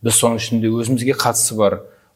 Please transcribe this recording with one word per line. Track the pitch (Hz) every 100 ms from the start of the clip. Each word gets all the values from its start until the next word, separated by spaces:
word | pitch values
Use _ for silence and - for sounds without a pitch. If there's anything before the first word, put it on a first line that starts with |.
Біз | 117 -
соның | 117 113
ішінде | - 117 110
өзімізге | 117 113 127 123 -
қатысы | 120 117 - 110
бар | 101 90 - - _